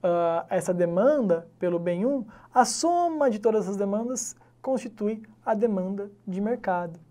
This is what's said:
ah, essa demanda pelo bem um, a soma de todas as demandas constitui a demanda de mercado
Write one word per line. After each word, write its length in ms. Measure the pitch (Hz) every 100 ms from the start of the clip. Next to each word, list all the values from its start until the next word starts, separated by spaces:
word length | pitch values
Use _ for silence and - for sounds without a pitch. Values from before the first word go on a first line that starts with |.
ah, 460 | 180 175 170 165 -
essa 240 | 185 160
demanda 720 | 180 175 170 247 302 214 165 170 _
pelo 180 | 180 170
bem 300 | 170 175 226
um, 180 | 285 220 - -
a 140 | - 240
soma 640 | - 330 349 349 311 277
de 80 | 214
todas 320 | 226 214 185
as 80 | 196
demandas 580 | 202 208 240 254 - - - _
constitui 580 | - 254 247 - 208 220 - - -
a 80 |
demanda 580 | 220 233 196 185 202 202 - -
de 140 | 185
mercado 580 | 208 247 208 175 175 165 -